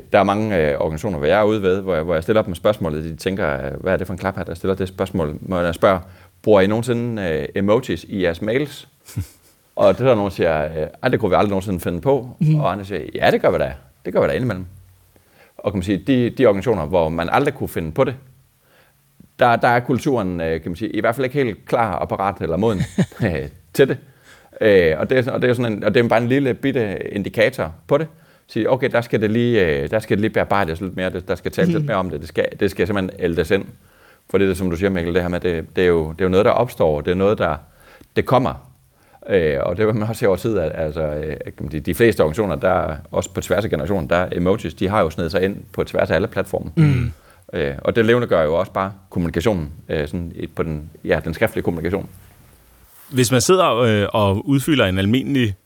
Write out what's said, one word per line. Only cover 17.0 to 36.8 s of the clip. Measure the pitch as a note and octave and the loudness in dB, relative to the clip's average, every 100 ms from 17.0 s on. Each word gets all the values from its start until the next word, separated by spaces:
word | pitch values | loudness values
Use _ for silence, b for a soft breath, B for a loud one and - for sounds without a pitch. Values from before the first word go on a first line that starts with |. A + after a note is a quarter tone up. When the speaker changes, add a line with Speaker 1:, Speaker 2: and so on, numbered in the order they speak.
| D#2+ | 2
Speaker 1:
man | E2 E2+ | 0 0
aldrig | B2 C#3+ | 0 0
kunne | C#3 F#2+ | -4 -6
finde | G2+ D#2+ | -6 -6
på | D#2+ | -2
det, | C#3+ C3 - _ _ _ b b b b _ _ - - | -2 -2 -16 _ _ _ b b b b _ _ -12 0
der, | A#2+ A#2 | 2 4
der | B2+ | 4
er | A#2+ | 2
kulturen, | B2 A#2+ D#3 B2 F#2 F2 | 0 -2 0 0 -2 -2
øh, | E2 D#2+ | -2 -2
kan | F#2+ | -4
man | E2+ | -6
sige, | A2 | -4
i | G#2 | -2
hvert | A2 | 0
fald | A#2 | 0
ikke | C3 C#3+ | -2 0
helt | B2 F2 - | -2 -4 -2
klar | C3 A2 | 0 0
og | E2 E2 | -2 -4
parat | A2 G2 F#2+ | -2 -2 -2
eller | E2 E2 | -2 0
moden, | A2+ F#2+ - - | 0 0 -2 -2
Speaker 2:
<laughs> | - - G#2+ | -4 0 -2
Speaker 1:
øh, | D2+ D2 - _ | -2 -6 -14 _
til | - C3+ | 2 2
det. | D3 - b b b b - | 2 -8 b b b b 0
Øh, | G#2+ G2 E2 D2+ | 4 6 6 2
og | G#2+ | 2
det | C3 A#2 | 0 0
er, | |
og | - | 0
det | B2+ | 0
er | |
sådan | A#2+ A#2 | 2 0
en, | G#2 | 0
og | - | 2
det | A#2+ | 2
er | A#2 | 4
bare | A2+ | 2
en | A#2 | 2
lille | C#3 C3+ | 2 0
bitte | - C3+ B2+ G#2+ F2 - | 0 -2 -2 -2 -4 -6
indikator | G2+ F#2+ A#2 A2+ - D#2+ D#2+ - | -6 -4 0 0 0 -8 -8 -2
på | C#3+ | 0
det. | D#3 b b b b | -2 b b b b
Sige, | A#2 G#2+ | -2 0
"Okay, | B2+ B2+ | 2 2
der | A#2+ | 0
skal | A#2 A2+ | 0 0
det | G#2 | 2
lige, | A2+ A#2+ A2+ E2+ | 2 2 2 2
øh, | C#2+ D2+ | 0 0
der | G#2+ | -2
skal | - G#2 | 0 0
det | |
lige | G#2+ | 0
bearbejdes | G#2+ F2 G2+ F2 D#2+ | 0 0 0 0 -4
lidt | F#2+ F#2 | -6 -4
mere, | F#2 | -4
det, | F2+ F2 | -4 -6
der | |
skal | F2+ - | -4 -4
tales | - G2 | 0 2
lidt | E3 | 2
Speaker 2:
Mhm. | D3 | 0
Speaker 1:
mere | G2 | -2
om | F#2 | -2
det, | D2+ | -6
det | E2+ | -6
skal, | - - - | -2 -2 0
det | G2 | -2
skal | - F#2 | 0 -2
simpelthen | G2+ F#2 - | 0 -4 -2
ældes | F2 E2+ D#2+ | -2 0 0
ind." | G2 - - b b b b - | 0 -2 -18 b b b b -2
For | G2 | 0
det | |
er | G2 | 2
det, | F2 | 0
som | F#2 | -2
du | D#2+ | 0
siger, | F#2+ | 0
Mikkel, | F#2 E2+ | 0 0
det | F2 | 0
her | F2 | 0
med, | F2 | -2
det, | F2+ E2 D#2+ - | -2 -4 -4 0
det | |
er | F2+ | 4
jo, | E2+ D#2 | 4 0
det | D#2+ | -2
er | |
jo | F#2 | 2
noget, | F#2+ A2+ | 4 4
der | |
opstår, | A2 B2 - | 2 0 0